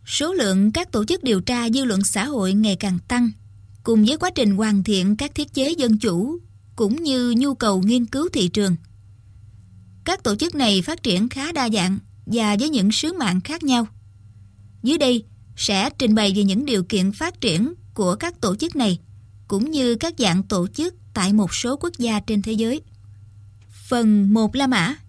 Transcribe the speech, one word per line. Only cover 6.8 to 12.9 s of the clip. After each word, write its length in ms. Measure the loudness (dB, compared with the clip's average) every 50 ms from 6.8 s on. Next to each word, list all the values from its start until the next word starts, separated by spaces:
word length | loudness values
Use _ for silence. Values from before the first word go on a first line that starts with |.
| 0 0 0 0 -2
như 300 | -2 0 0 0 2 2
nhu 160 | 2 2 0 0
cầu 260 | 0 0 0 2 2
nghiên 240 | 2 2 2 2 0
cứu 240 | -2 -2 -4 -4 -2 0
thị 140 | 0 -2
trường. 280 | 0 0 0 0 0 0 -2 -4 -16 -20 -20 -20 -20 -20 -20 -20 -20 -20 -20 -20 -20 -20 -20 -20 -20 -20 -20 -20 -20 -20 -10 -4
Các 200 | -4 -4 -2 -2
tổ 120 | -2 -2
chức 200 | 0 -2 -4 0
này 260 | 0 2 2 2 2
phát 220 | 0 -2 -8 -6 -2
triển 260 | -2 0 0 0 -2
khá 220 | -4 -6 -6 -6
đa 180 | -4 -2 -2 0
dạng 300 | 0 0 0 0 -2 -4 -8 -14 -20 -20 -8
và 300 | -4 -2 0 2 2 0 0
với 100 | 0 0
những 220 | 0 2 2 2